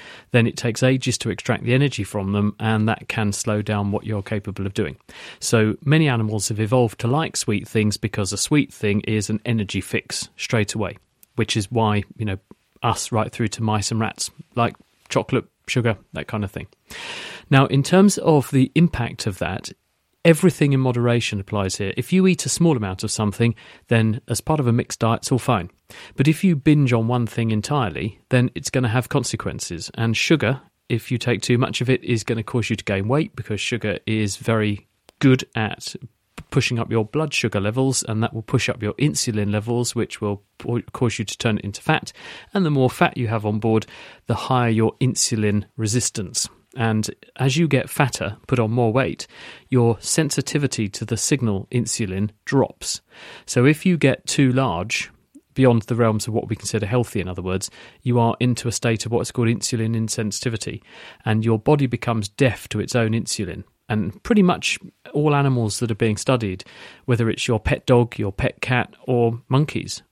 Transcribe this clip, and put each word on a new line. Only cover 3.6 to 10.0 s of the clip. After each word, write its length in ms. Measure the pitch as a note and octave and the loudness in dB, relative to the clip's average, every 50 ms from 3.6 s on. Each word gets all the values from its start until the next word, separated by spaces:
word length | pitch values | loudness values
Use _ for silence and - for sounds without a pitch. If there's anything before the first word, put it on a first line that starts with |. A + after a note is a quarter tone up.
down 300 | G#2+ G#2+ G#2+ G2+ G2+ G2+ | 0 -2 -2 -2 0 -2
what 140 | G2+ G#2+ - | -2 -4 -4
you're 160 | A2 A2 G2+ | -4 -6 -6
capable 460 | G2 - A2 G#2 - G#2 F#2+ - F#2+ G2 | -4 -4 -6 -6 -6 -6 -8 -6 -6 -4
of 80 | - | -2
doing. 200 | - G2 D2 C2 - _ - - - - - - - | -2 -2 -2 -4 -10 _ -20 -20 -20 -20 -20 -14 -10
So 360 | - - - A2+ A2 G#2+ - - - | -2 2 4 4 4 4 2 0 0
many 240 | C#3 D3+ D#3+ D#3+ C#3+ | 2 4 4 4 4
animals 420 | B2 A#2 A2 G#2+ A2 G#2 - - | 2 2 0 -2 -2 -2 -2 -2
have 100 | A2 G#2 | -2 -2
evolved 400 | A2 G2+ B2 B2+ B2 A2 - - | 0 2 4 4 4 2 0 -2
to 80 | - A#2 | -2 0
like 280 | C3 D#3 D#3+ - - | 0 0 -2 -2 -4
sweet 320 | - - - G#2+ G#2 - - | -4 -2 -2 -2 -2 -2 -2
things 300 | - A2 G#2 G#2 G2+ - | 0 2 2 2 0 -2
because 340 | - G#2 - - G2+ F#2 | -4 -4 -4 -4 -4 -4
a 60 | G#2 - | -4 -4
sweet 340 | - - D3+ D3 - - | -2 0 2 2 2 0
thing 300 | - - - G#2 G2+ G#2 | -2 -4 -2 0 0 0
is 280 | - - A2 G#2+ G2+ - | 0 0 -2 -2 0 -2
an 120 | A2 A2 - | -4 -4 -2
energy 380 | A#2+ A#2 A2 G2+ - - G2 | -2 -2 -2 -2 -2 -4 -6
fix 480 | - - - - | -4 -4 -4 -4